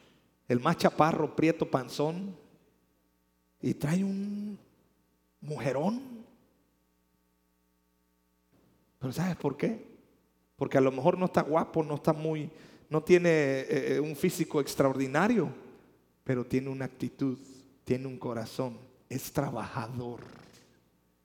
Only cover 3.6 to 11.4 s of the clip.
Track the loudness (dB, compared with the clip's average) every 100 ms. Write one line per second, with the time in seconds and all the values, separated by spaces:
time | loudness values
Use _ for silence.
3.6 | -4 -2 0 0 0 -2 -4 -6 -8 -10
4.6 | _ _ _ _ _ _ _ _ -10 -4
5.6 | -2 0 0 -2 -6 -16 -18 _ _ _
6.6 | _ _ _ _ _ _ _ _ _ _
7.6 | _ _ _ _ _ _ _ _ _ _
8.6 | _ _ _ _ -8 -2 -2 -2 -2 -2
9.6 | -2 -2 -10 -20 _ _ _ _ _ -6
10.6 | 0 4 4 4 2 2 2 0